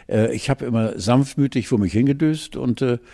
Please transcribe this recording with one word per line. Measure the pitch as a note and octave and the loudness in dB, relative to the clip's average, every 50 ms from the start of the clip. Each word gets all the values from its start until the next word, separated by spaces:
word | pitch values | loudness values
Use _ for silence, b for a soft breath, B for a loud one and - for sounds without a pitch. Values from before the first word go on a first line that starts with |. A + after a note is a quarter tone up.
| B B | B B
Äh, | - G#2+ A2 A2+ B2 | 0 2 2 0 0
ich | - - - | -4 -2 -4
hab | C3+ - - | -4 -2 -2
immer | B2 A#2 A2+ A2 G#2+ - - | -2 0 0 0 0 -2 -2
sanftmütig | F2+ G#2+ B2 C3 C#3 C3+ - - C#3 C3+ - C3 G#2+ | 0 2 4 4 2 2 0 0 0 0 0 -2 -2
vor | - C3 | 0 0
mich | G#2+ G2+ F2 F#2 | 0 2 2 2
hingedöst | A2 B2+ C#3 C#3+ C#3+ D#3+ D#3 D#3 D#3 - - - | 2 2 2 2 0 0 0 -2 -2 -6 -12 -8
und, | B2 C3 B2+ A2+ - | -4 -2 -2 -2 0
äh, | C#3 B2+ A#2+ A#2+ B B | 0 0 0 -2 B B